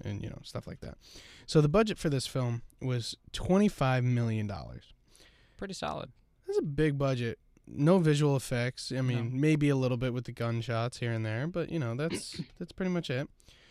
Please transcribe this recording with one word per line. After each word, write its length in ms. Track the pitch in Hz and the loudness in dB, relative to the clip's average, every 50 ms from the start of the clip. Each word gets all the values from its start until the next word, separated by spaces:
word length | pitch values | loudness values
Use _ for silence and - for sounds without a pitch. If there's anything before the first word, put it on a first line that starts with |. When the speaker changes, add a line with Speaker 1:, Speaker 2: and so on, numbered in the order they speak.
| - | -8
Speaker 1:
Yeah. 60 | 101 | -8
Speaker 2:
and, 120 | 101 98 - | -8 -6 -8
you 60 | 107 | -10
know, 100 | - - - | -10 -12 -14
stuff 240 | - - - - - | -12 -12 -12 -10 -10
like 120 | 92 - | -12 -12
that. 160 | - - - - - - - - - - - - - | -12 -14 -14 -16 -20 -20 -20 -20 -20 -20 -20 -20 -6
So 140 | - - 156 | 2 4 4
the 80 | 151 147 | 6 6
budget 300 | 151 202 226 214 226 - | 6 4 4 2 0 -2
for 120 | - 170 | -2 0
this 180 | 143 135 - - | 0 0 -2 -2
film 340 | - 135 127 123 120 120 - - - - | -4 -2 -2 -2 -2 -4 -6 -10 -14 -8
was 360 | - 131 127 123 113 - - - _ - - | -4 -2 -2 -2 -4 -6 -10 -14 _ -14 -10
twenty-five 680 | - - - 180 196 208 208 - - 139 131 131 127 123 | -6 0 4 4 6 6 4 4 2 2 2 4 4 2
million 420 | 123 123 120 117 113 110 110 107 104 | 2 2 2 2 0 0 -2 -2 -4
dollars. 460 | 101 85 64 57 60 60 - - - _ _ _ _ - - - _ _ _ _ _ - | -6 -8 -10 -12 -14 -16 -18 -20 -20 _ _ _ _ -20 -20 -20 _ _ _ _ _ -12
Speaker 1:
Pretty 160 | - 196 185 | -10 -10 -8
solid. 380 | - - - - - - - - _ _ _ _ _ _ - | -8 -6 -6 -6 -6 -10 -12 -14 _ _ _ _ _ _ -4
Speaker 2:
That's 100 | 403 415 | -2 -2
a 20 | |
big 360 | 285 165 139 139 156 156 143 139 | -2 -2 0 2 2 2 2 0
budget. 420 | 139 135 135 123 120 117 104 - _ _ _ _ _ - | 0 0 0 0 -2 -4 -6 -8 _ _ _ _ _ -10
No 320 | - - 143 156 185 196 | -2 2 4 6 6 6
visual 360 | 170 156 147 143 151 147 139 131 | 6 4 4 4 4 4 4 2
effects. 540 | - - 131 120 120 123 - - - - | 0 -2 -2 0 -2 -2 -4 -6 -8 -6
I 100 | 127 127 | -2 0
mean, 300 | 131 127 123 120 117 117 | 0 2 0 0 0 -2
Speaker 1:
No. 40 | 127 131 | 0 2
Speaker 2:
maybe 260 | 143 151 156 147 147 143 | 4 4 4 4 4 4
a 60 | 139 | 4
little 220 | 135 131 127 127 120 | 4 2 2 0 0
bit 160 | 127 127 117 | 0 -2 -2
with 120 | 127 123 | -4 -6
the 60 | - | -8
gunshots 680 | 117 - 117 117 117 117 113 117 117 113 113 123 - - | -6 -4 -2 -2 -2 -2 -2 -2 -2 -2 -2 -2 -4 -4
here 140 | - 117 | -4 -2
and 140 | 117 113 110 | -2 -2 -2
there, 200 | 110 107 113 131 | -2 -2 -2 -4
but, 240 | 160 180 180 160 - | -4 -4 -4 -4 -2
you 80 | - 165 | -2 -2
know, 140 | 143 117 117 | -2 -2 -2
that's, 460 | 123 147 165 175 208 - - - - - - | -2 -4 -4 -4 -6 -8 -10 -10 -10 -10 -10
<clears throat> 80 | - - | -10 -12
that's 140 | 180 175 | -12 -12
pretty 200 | - - 190 185 | -6 -4 -2 0
much 180 | 180 175 160 - | 0 0 -2 -2
it. 180 | 139 123 147 - - _ _ _ - - - - | -2 -4 -4 -6 -10 _ _ _ -20 -20 -20 -20